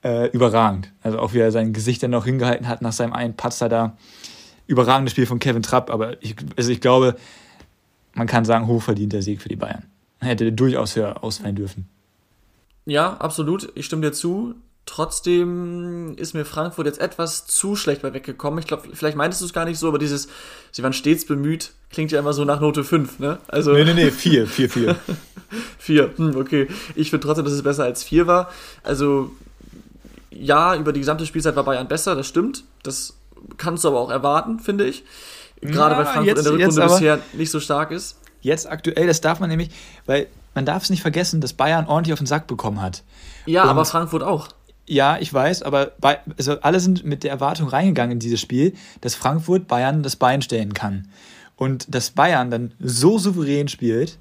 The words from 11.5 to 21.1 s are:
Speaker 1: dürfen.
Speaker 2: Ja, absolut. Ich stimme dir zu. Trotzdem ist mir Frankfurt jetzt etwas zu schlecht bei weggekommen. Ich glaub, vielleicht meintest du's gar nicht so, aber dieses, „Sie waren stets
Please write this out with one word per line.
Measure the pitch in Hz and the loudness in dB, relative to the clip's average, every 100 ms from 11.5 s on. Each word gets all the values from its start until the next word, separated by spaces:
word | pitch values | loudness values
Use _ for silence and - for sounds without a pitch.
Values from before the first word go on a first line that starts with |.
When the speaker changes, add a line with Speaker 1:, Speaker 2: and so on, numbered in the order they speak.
| 101 | -6
Speaker 1:
dürfen. | 98 95 92 _ _ _ _ _ _ _ _ _ - | -6 -10 -16 _ _ _ _ _ _ _ _ _ -4
Speaker 2:
Ja, | 147 170 - | 0 0 -2
absolut. | 156 151 151 190 - - | -6 -4 -2 -2 -4 -12
Ich | - | -8
stimme | 160 | -4
dir | 151 | -2
zu. | 147 175 190 240 240 - _ - | -2 -4 -4 -6 -10 -20 _ -16
Trotzdem | - 156 - - 175 175 175 175 175 175 175 170 143 | -8 -6 -4 0 2 2 -2 -6 -8 -8 -10 -10 -10
ist | 160 | -8
mir | 160 | -8
Frankfurt | 151 156 165 170 147 | -8 -6 -6 -2 -4
jetzt | 143 | -2
etwas | 151 - 165 - - | -6 -4 -6 -6 -4
zu | - 196 202 | -4 -2 -2
schlecht | - 143 | -2 -2
bei | 135 | -4
weggekommen. | 131 - 131 147 160 | -8 -12 -6 -4 -4
Ich | 156 | -4
glaub, | 151 - | -8 -8
vielleicht | - 151 147 | -4 -4 0
meintest | 156 180 | -2 -2
du's | 180 | -6
gar | 175 | -4
nicht | 165 160 | -4 -2
so, | 160 | 0
aber | 147 | 0
dieses, | 151 143 - - - - - | 0 -4 -6 -16 -20 -20 -16
„Sie | - | -6
waren | 127 | -4
stets | 131 143 | -2 2